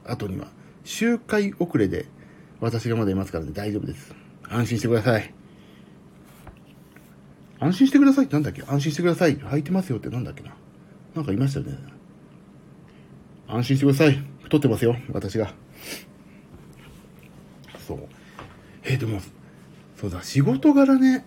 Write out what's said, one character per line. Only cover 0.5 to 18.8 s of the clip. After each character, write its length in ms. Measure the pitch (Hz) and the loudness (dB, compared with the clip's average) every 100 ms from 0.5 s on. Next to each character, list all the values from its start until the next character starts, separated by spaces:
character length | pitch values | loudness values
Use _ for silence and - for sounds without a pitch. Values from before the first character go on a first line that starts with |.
| - - - - | -18 -20 -20 -12
周 340 | - 226 233 | -4 -2 -2
回 340 | - 214 202 - | -2 0 0 -2
遅 180 | 180 127 | -2 0
れ 120 | 101 | 0
で、 160 | 87 - - - - - - | 0 -8 -16 -20 -20 -20 -6
私 260 | 117 113 117 | -4 -4 -2
が 80 | 113 | -2
ま 80 | |
だ 80 | 107 | 0
い 40 | 95 | -2
ま 100 | 95 | -2
す 80 | |
か 60 | 85 | -6
ら 60 | 78 | -8
ね、 60 | |
大 200 | 78 104 | -8 -6
丈 60 | 104 | -6
夫 60 | - | -6
で 80 | |
す。 220 | - - - - - | -12 -16 -20 -20 -20
安 240 | - 110 113 | -8 -2 -2
心 100 | 113 | 0
し 40 | |
て 60 | 117 | 0
く 60 | |
だ 80 | 117 | 0
さ 180 | 127 110 | 2 0
い。 140 | - - - - - - - - - - - - - - - - - - - - - - - - | -2 -14 -20 -20 -20 -20 -20 -20 -20 -20 -20 -20 -20 -20 -20 -20 -20 -20 -20 -20 -20 -20 -20 -4
安 140 | 147 | -2
心 140 | 185 269 | 4 4
し 40 | |
て 80 | 285 | 6
く 60 | 277 | 6
だ 80 | |
さ 80 | 269 | 6
い 40 | 269 | 4
っ 20 | |
て 60 | 147 | 2
な 40 | |
ん 40 | |
だ 80 | 135 | 0
っ 20 | |
け？ 80 | - - | -6 -2
「安 120 | 143 | -2
心 100 | 151 | 0
し 40 | 147 | 0
て 60 | |
く 60 | 175 | 0
だ 80 | 170 | 2
さ 120 | 175 | 2
い。 80 | 123 | 2
履 240 | - 143 | -2 -4
い 40 | |
て 80 | 139 | -2
ま 100 | 185 | -2
す 80 | 185 | -2
よ」 80 | 113 | -6
っ 20 | |
て 100 | - | -6
な 100 | 123 | -8
ん 40 | |
だ 80 | 120 | -8
っ 20 | - | -12
け 80 | |
な？ 120 | - - - - - - - 165 | -18 -20 -20 -20 -20 -20 -14 -8
な 80 | |
ん 20 | 147 | -4
か 80 | |
い 40 | 101 | -2
ま 100 | 135 | -2
し 60 | - | -2
た 40 | |
よ 60 | - | -8
ね。 120 | - - - - - - - - - - - - - - - - - - | -12 -16 -20 -20 -20 -20 -20 -20 -20 -20 -20 -20 -20 -20 -20 -20 -20 -8
安 160 | 110 | -4
心 140 | 120 135 | 0 2
し 20 | |
て 60 | 139 | 4
く 40 | |
だ 60 | 139 | 4
さ 80 | 160 | 4
い。 180 | 135 - - | 4 -4 -16
太 140 | - 151 | -2 2
っ 20 | |
て 60 | 139 | 2
ま 100 | 107 | 2
す 80 | 117 | 0
よ、 100 | 120 - | -2 -6
私 280 | 104 101 107 | -8 -6 -4
が。 140 | 104 - - - - - - - - - - - - - - - - - - - - - - - - | -4 -6 -20 -20 -16 -16 -18 -20 -20 -20 -20 -20 -20 -20 -20 -20 -20 -20 -20 -20 -20 -20 -20 -20 -14
そ 80 | - | -14
う。 40 | - - - - - - - - | -14 -20 -20 -20 -20 -20 -20 -12